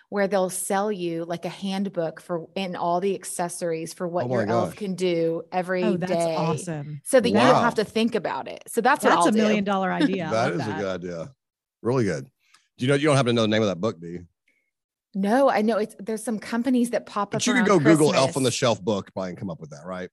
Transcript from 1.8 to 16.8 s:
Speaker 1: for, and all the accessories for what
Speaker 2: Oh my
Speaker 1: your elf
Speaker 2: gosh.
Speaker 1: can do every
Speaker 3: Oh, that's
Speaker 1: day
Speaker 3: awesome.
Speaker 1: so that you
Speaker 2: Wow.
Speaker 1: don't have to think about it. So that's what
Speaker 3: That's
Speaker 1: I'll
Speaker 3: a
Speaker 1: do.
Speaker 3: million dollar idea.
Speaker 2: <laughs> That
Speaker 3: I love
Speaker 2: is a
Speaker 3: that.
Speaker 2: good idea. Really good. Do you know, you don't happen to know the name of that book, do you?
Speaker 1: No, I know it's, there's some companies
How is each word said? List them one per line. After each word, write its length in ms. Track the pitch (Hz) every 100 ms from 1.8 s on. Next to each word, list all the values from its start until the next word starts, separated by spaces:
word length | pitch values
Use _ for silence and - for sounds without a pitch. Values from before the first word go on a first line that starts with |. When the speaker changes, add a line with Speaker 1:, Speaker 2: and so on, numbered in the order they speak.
| 196 175 160 165
Speaker 1:
for, 280 | - 175 160 -
and 180 | 190 180
all 240 | 175 175
the 160 | 196 185
accessories 800 | - - 175 - 175 160 160
for 120 | - 180
what 200 | 175 127
Speaker 2:
Oh 40 |
my 40 |
Speaker 1:
your 140 | 123 107
elf 200 | 117 -
Speaker 2:
gosh. 60 | -
Speaker 1:
can 160 | 202 180
do 480 | 185 170 165 165 -
every 320 | 185 180 185
Speaker 3:
Oh, 120 | 180 175
that's 160 | 185
Speaker 1:
day 240 | 170 170 160
Speaker 3:
awesome. 680 | 160 147 175 156 147 151 -
Speaker 1:
so 160 | 262
that 80 | 214
you 60 | 208
Speaker 2:
Wow. 180 | 247
Speaker 1:
don't 100 | 254
have 120 | 240 226
to 100 | 202
think 300 | 220 226 220
about 340 | 156 - -
it. 140 | - -
So 140 | -
that's 200 | 220 285 -
what 60 |
Speaker 3:
That's 100 | 320
Speaker 1:
I'll 60 | 175
Speaker 3:
a 40 |
Speaker 1:
do. 60 | 214
Speaker 3:
million 260 | 214 214
dollar 300 | 202 196 185
idea. 340 | 180 285 190 160
Speaker 2:
<laughs> 40 |
That 160 | - -
Speaker 3:
I 20 |
love 40 | 175
Speaker 2:
is 60 | 107
a 20 |
Speaker 3:
that. 60 | 101
Speaker 2:
good 80 | 98 92 90
idea. 280 | 85 - - _ _ _ _
Really 200 | 107 131
good. 220 | 101 76 67 _ _ _ _ -
Do 80 | 123
you 40 |
know, 60 | 143
you 120 | 151
don't 80 | 139
happen 140 | 123
to 40 |
know 80 | 117
the 40 | 110
name 140 | 107
of 80 | 107
that 100 | 85
book, 200 | 110 82
do 60 | 85
you? 200 | 87 87 _ _ _ _ _ _ _ _ 196
Speaker 1:
No, 340 | 196 247 269
I 120 | 208
know 160 | 214 202
it's, 180 | 214 -
there's 240 | 202 220
some 140 | 226 214
companies 520 | - 233 240 254